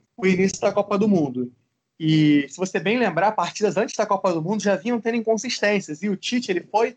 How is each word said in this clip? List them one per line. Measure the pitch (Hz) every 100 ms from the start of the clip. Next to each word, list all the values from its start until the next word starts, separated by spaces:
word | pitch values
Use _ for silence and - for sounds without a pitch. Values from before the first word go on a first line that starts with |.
| _ -
o | 190
início | 180 190 -
da | 208
Copa | 202 202 208
do | 220
Mundo. | 185 143 123 123 _ _ _ _ -
E, | 160 156 151 147 139
se | -
você | 185 196
bem | 170 247
lembrar, | 214 160 202
partidas | 214 175 - 208 185
antes | 226 -
da |
Copa | 208 196 190
do | 165
Mundo | 160 214
já | 202 185
vinham | 220 240
tendo | 226 233
inconsistências. | 226 220 247 - 208 208 - 151
E | 208
o | 190
Tite, | - 247 240
ele | 180
foi | - 208 240